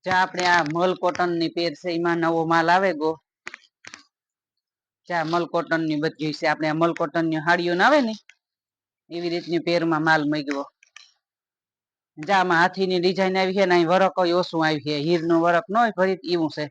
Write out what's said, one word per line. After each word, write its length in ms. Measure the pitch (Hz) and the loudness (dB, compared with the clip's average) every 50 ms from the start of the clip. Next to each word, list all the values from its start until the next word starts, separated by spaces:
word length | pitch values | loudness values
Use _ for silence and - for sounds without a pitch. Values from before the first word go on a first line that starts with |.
| _ | _
જા 120 | 185 185 | 0 0
આપણે 280 | 185 185 180 - 180 180 | 0 0 0 -2 -2 0
આ 220 | 180 175 175 156 | 2 2 2 2
મલ 240 | 147 160 170 180 185 180 | 0 0 0 0 0 0
કોટનની 560 | - - 175 156 - 180 175 175 165 165 160 - | 0 -2 -2 0 0 -2 -2 0 -2 -4 -4 -2
પેર 200 | 170 170 170 147 | -4 -4 -4 -6
છે, 160 | - - 180 | -8 -8 -6
એમાં 300 | 170 170 170 170 170 170 | -4 -2 -2 -2 0 0
નવો 220 | 165 165 165 165 160 | 0 0 0 0 0
માલ 240 | 160 165 165 165 165 | 2 2 2 4 4
આવે 220 | 175 190 196 190 170 | 2 4 2 0 -2
ગો. 180 | 147 151 160 160 - _ _ _ _ _ - - _ _ _ _ _ _ - - - _ _ _ _ _ _ _ _ _ _ _ _ _ _ _ _ _ _ _ _ _ | 0 -4 -4 -4 -6 _ _ _ _ _ -20 -20 _ _ _ _ _ _ -20 -20 -20 _ _ _ _ _ _ _ _ _ _ _ _ _ _ _ _ _ _ _ _ _
જા 160 | - 175 170 156 | -4 -4 -4 -2
મલ 220 | 160 170 175 170 | 0 -2 -2 -2
કોટનની 520 | 143 - 170 - - 165 160 165 156 151 147 | -2 -2 -4 -2 0 0 0 0 -2 -2 -2
બધી 340 | 151 160 - - 151 156 147 | -2 -4 -4 -4 -6 -6 -6
છે. 120 | - 165 | -2 -2
આપણે 220 | 156 151 147 156 | -2 -2 0 -2
આ 120 | 156 151 160 | -2 0 0
મલ 140 | 170 170 160 | 0 0 0
કોટનની 500 | - 170 151 - 170 165 165 160 156 151 | -2 -6 -4 -2 -2 -2 -2 -2 -2 0
હાડીઓ 300 | 170 175 175 175 175 175 | 0 0 2 0 -2 0
ના 140 | 175 202 | 2 4
આવે 120 | 247 294 302 | 4 4 4
ને, 120 | 254 220 220 208 _ - _ _ _ _ _ _ _ _ _ _ _ _ _ _ _ _ | 2 0 -6 -10 _ -20 _ _ _ _ _ _ _ _ _ _ _ _ _ _ _ _
એવી 200 | 165 170 175 170 | -10 -6 -4 -4
રીતની 300 | 170 175 - - 170 165 | -4 -4 -4 -2 -4 -2
પેરમાં 420 | 160 170 170 175 165 165 160 151 160 | 0 0 0 0 2 0 0 0 2
માલ 200 | 160 160 156 147 | 2 2 2 2
મૂક્યો. 420 | 147 151 151 143 139 143 139 139 - _ _ _ _ _ - - _ _ _ _ _ _ _ _ _ _ _ _ _ _ _ _ _ _ _ _ _ _ | -2 -2 -4 -4 -4 -6 -6 -6 -10 _ _ _ _ _ -20 -20 _ _ _ _ _ _ _ _ _ _ _ _ _ _ _ _ _ _ _ _ _ _
જા 180 | 151 151 156 196 | -14 -2 0 2
આમાં 240 | 190 185 180 170 160 | 2 4 4 4 4
હાથીની 380 | 175 185 185 190 190 185 185 | 2 2 2 -2 -2 0 0
ડિઝાઇન 400 | 180 170 185 185 185 190 185 185 | 0 0 0 0 2 0 0 0
આવી 180 | 190 190 185 185 | 0 0 0 2
છે 80 | 202 196 | 0 2
ને, 100 | 180 180 | 4 4
અહીં 160 | 175 165 160 | 2 4 4
વરખ 260 | 180 185 190 185 - | 4 4 4 2 2
હોય 200 | 185 185 170 170 | 0 0 2 2
ઓછું 260 | 180 180 - - 165 | 0 0 -2 -2 -2
આવી 220 | 160 156 156 147 120 | 0 0 0 -2 -4
છે. 120 | 147 151 147 | -4 -4 -2
હીરનું 420 | 143 165 175 170 160 170 170 165 | 0 0 0 0 2 2 2 4
વરખ 260 | 165 175 175 170 160 | 4 4 2 2 0
ન 80 | - 196 | 0 0
હોય 180 | 226 240 220 202 | 0 0 0 0
ભરી 300 | 180 185 190 190 180 190 | 0 0 0 0 -4 -4
એવું 240 | - 175 170 160 302 | -4 -2 -2 -2 -4
છે. 140 | - 160 151 143 | -4 -6 -10 -10